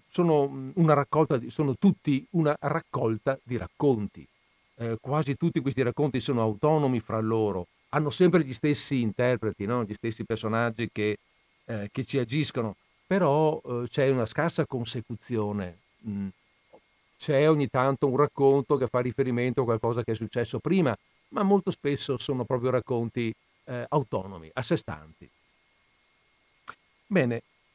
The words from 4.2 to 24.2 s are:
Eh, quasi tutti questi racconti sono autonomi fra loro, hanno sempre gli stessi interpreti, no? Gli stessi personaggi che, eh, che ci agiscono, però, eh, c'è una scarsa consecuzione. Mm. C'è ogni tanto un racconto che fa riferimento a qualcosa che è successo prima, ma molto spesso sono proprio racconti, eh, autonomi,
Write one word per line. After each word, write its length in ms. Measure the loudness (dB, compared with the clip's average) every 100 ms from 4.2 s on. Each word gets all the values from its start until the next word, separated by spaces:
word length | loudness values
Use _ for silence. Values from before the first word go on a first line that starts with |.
| -20 _ _ _ _ -8
Eh, 220 | -6 -6
quasi 360 | -2 -2 0 0
tutti 240 | 0 0
questi 220 | -2 0
racconti 380 | -2 0 -2 -2
sono 220 | -2 0
autonomi 580 | 0 2 2 4 2 0
fra 200 | -2 -4
loro, 460 | 0 0 0 -2 -8 _ _
hanno 160 | -4 -2
sempre 340 | 4 4 4
gli 80 | 0
stessi 480 | -2 0 0 0 0
interpreti, 640 | 0 2 0 2 -2 -4 -4
no? 180 | -2
Gli 100 | -4
stessi 300 | -6 -8 -6
personaggi 640 | -6 -4 -2 0 -2 -2 -6
che, 260 | -2 -2 -2 _ _ _ _
eh, 240 | -10 -8 -8
che 120 | -8
ci 140 | -4 -4
agiscono, 560 | -2 -2 -2 -4 -6 -8 _ _ _
però, 540 | 2 2 4 2 0
eh, 200 | -6 -6 -4
c'è 200 | 0 2
una 160 | 2 0
scarsa 400 | -2 -2 -2 -4
consecuzione. 1120 | -4 -6 -8 -10 -14 -6 -2 -2 -4 -6 -12 _ _ -8
Mm. 200 | -6 -6 -10 _ _ _ -20 _ _ _ _
C'è 320 | 0 4 4
ogni 200 | 4 2
tanto 400 | 2 0 2 0
un 80 | 2
racconto 600 | 2 4 4 4 2 0
che 120 | 0
fa 100 | 0
riferimento 640 | -2 -2 0 0 0 0
a 20 |
qualcosa 380 | 0 0 0 -2
che 100 | -2
è 40 | -4
successo 420 | -4 -4 -4 -4
prima, 380 | 0 2 2 -2 _ _ _
ma 140 | -2
molto 260 | 2 2 2
spesso 480 | -4 -2 -2 -4 -6
sono 260 | -4 -4
proprio 260 | -2 -2 0
racconti, 640 | -2 0 -4 -2 -4 -4 -6 _ _ -12
eh, 200 | -10 -2
autonomi, 640 | -2 0 -6